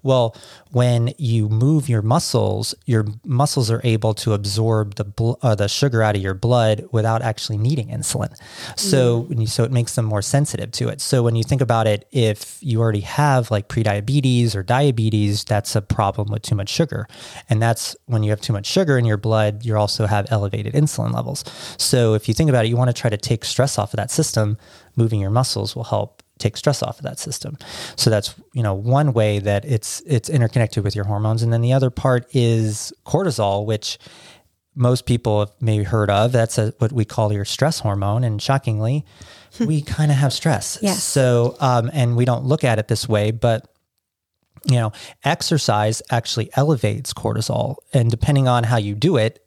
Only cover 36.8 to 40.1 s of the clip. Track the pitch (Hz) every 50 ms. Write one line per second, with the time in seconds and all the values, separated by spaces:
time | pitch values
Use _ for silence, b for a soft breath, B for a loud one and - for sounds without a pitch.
36.8 | 123 110 143 120 107 - - - 110 104 104 101 101 - - - 135 160 170 -
37.8 | - 107 98 101 98 101 104 120 127 117 107 104 - - 135 135 - 117 110 107
38.8 | 110 113 139 151 - B B B B B B B B B - - 233 180 156 151
39.8 | 147 - - - 156 147